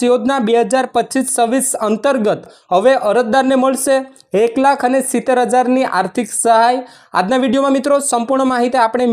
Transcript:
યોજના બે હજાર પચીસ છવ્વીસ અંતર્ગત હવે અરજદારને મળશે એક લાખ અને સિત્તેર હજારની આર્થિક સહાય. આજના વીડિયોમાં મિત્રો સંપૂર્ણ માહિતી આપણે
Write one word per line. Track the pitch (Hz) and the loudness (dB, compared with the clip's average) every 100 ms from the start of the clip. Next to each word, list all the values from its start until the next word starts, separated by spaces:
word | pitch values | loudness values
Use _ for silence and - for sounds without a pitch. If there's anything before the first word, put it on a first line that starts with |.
યોજના | 240 247 233 277 220 | 0 0 0 -2 0
બે | 233 | 0
હજાર | 196 262 247 240 | 2 0 0 -2
પચીસ | 226 269 262 - | -2 -4 -2 -2
છવ્વીસ | 233 262 - - 208 | 0 0 -2 -4 -2
અંતર્ગત | 214 277 262 208 170 - - _ | 0 0 0 -2 -4 -8 -20 _
હવે | 180 240 262 208 | 2 2 2 0
અરજદારને | 220 233 269 262 269 | 0 2 2 2 2
મળશે | 262 262 277 269 262 _ _ 190 | 2 0 0 -2 -2 _ _ 0
એક | 233 233 | 0 2
લાખ | 269 277 247 | 0 2 0
અને | 262 262 | 0 0
સિત્તેર | 240 - 262 | -2 0 0
હજારની | 226 247 247 254 254 | 2 0 2 0 0
આર્થિક | 185 190 - 214 | -2 -2 -4 -6
સહાય. | - 233 226 233 262 254 - _ | -2 2 4 2 0 -6 -20 _
આજના | 175 185 262 | -4 -2 0
વીડિયોમાં | 262 269 277 269 | 0 0 0 0
મિત્રો | 285 285 277 | 0 -2 0
સંપૂર્ણ | 240 233 269 262 | -4 -2 -2 0
માહિતી | 254 240 254 | 0 0 0
આપણે | 226 247 247 | 0 0 0